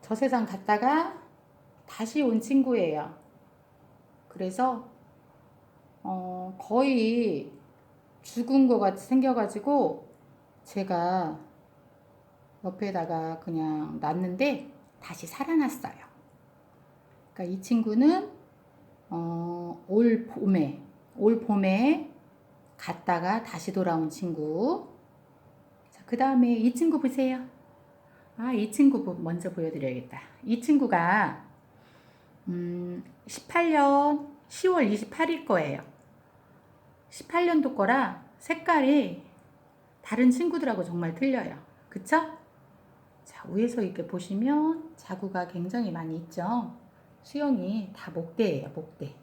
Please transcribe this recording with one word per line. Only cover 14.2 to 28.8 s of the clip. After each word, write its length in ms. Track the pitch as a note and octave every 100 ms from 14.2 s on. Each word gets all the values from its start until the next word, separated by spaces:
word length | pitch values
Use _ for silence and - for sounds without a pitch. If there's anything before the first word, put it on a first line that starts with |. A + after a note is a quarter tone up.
| F#3 F#3 C#4 C4 - - - _
다시 260 | - E3 E3
살아났어요. 680 | - C#4 E4 C4+ - - - - - _ _ _ _ _ _ _ _ _ - _
그러니까 200 | - F3+
이 80 | F#3+
친구는, 720 | - A#3 A3 G#3+ D4 F#4 G#4 - - _ _ _ - _ _
어, 760 | E3+ E3+ E3+ E3+ F3 F3 - -
올 360 | G3+ A#3+ A3+ -
봄에, 560 | - G3 F#3 C#3 - - - _ -
올 240 | G3+ A3+
봄에 720 | - G3+ F#3+ F#3+ C4 D#4+ - - - _ _ - _ -
갔다가 680 | - E3 - F3 F3 A3
다시 300 | A3+ E3 -
돌아온 360 | F#3+ F3+ E3 D#3
친구. 800 | - F3+ D#3 D3+ D#3+ B3 G4 - - _ _ _ _ - - _ _ _
자, 120 | - -
그 100 | A#3+
다음에 380 | C4 C4 A#3+
이 200 | A#3 A#3
친구 280 | B3 E4 D#4
보세요. 560 | C4 C4 C4 B3+ B3+ - - - - _ _ - - -
아, 120 | A#3
이 200 | A#3+ G#3+
친구 320 | -